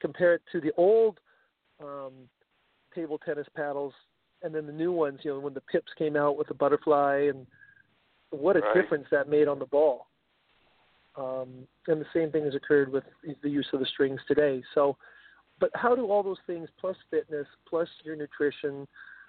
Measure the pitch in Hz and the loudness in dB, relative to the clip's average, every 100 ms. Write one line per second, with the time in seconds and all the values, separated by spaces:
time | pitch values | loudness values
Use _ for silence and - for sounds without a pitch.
0 | 165 139 175 170 - 175 151 160 180 226 | -8 0 2 2 -2 -6 -2 2 4 6
1 | 220 175 _ _ _ _ _ - 147 139 | 4 0 _ _ _ _ _ -20 -16 -12
2 | 135 131 127 _ _ _ _ _ _ 185 | -14 -16 -20 _ _ _ _ _ _ -12
3 | 160 151 - 147 143 - 147 143 143 - | -8 -8 -6 -8 -8 -8 -6 -6 -8 -10
4 | _ _ _ _ 170 156 151 151 170 170 | _ _ _ _ -8 -8 -8 -4 -2 0
5 | 147 139 156 139 143 135 - 170 - - | -2 -2 -8 -6 -6 -10 -4 -4 -2 -4
6 | 156 147 147 143 151 135 143 147 156 147 | -2 2 0 0 -4 0 2 2 4 4
7 | 143 139 143 135 127 _ - _ _ _ | 4 2 0 -2 -8 _ -20 _ _ _
8 | _ _ _ 147 156 180 104 107 208 151 | _ _ _ -2 2 4 4 2 2 -2
9 | 135 147 139 151 147 139 131 143 156 123 | 0 -2 2 2 2 0 0 2 4 2
10 | - _ _ _ _ _ _ _ _ _ | -6 _ _ _ _ _ _ _ _ _
11 | _ - 131 131 127 127 131 _ - 156 | _ -10 -6 -6 -8 -14 -20 _ -2 -2
12 | 147 170 156 156 147 139 - 147 135 135 | 0 -2 0 -2 -2 -4 2 4 4 -2
13 | - _ 165 139 147 143 131 135 131 - | -6 _ -14 -8 -4 -2 -2 -2 -2 0
14 | 135 135 - 143 147 131 - 156 143 139 | 0 0 0 2 2 2 -2 0 2 0
15 | - - - _ _ - 180 - 240 247 | -10 -20 -20 _ _ -2 -2 0 0 2
16 | 220 208 196 185 - 175 160 _ 185 190 | 2 0 0 -6 -8 -10 -10 _ -8 -8
17 | - 156 147 151 143 _ - 165 170 - | -6 -4 -4 -6 -10 _ -6 -4 -4 -8
18 | 156 156 147 - 147 - 147 139 139 - | -14 -10 -10 -2 -2 -2 -8 -8 -14 -18
19 | - - | -20 -20